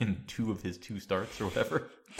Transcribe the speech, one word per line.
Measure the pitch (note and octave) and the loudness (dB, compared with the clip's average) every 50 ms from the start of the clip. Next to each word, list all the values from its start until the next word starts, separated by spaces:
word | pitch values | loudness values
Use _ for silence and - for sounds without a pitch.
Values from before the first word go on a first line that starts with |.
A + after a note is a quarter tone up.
<laughs> | A#2+ G#2 | 2 2
in | F#2+ - - - | 2 0 -2 -6
two | - - A2+ A2 | -2 0 0 2
of | G2+ - | 0 0
his | - F#2 F2+ - | -2 -4 -4 -6
two | - - G#2+ F#2+ | -8 -8 -8 -4
starts | - - F#2+ F#2 G#2 - - - | 0 0 2 2 0 0 -2 -2
or | G#2+ | 0
whatever | F#2+ - - A#2+ - D#3 - - - - - - - - | 2 4 2 2 4 2 0 0 -2 -14 -20 -20 -14 -10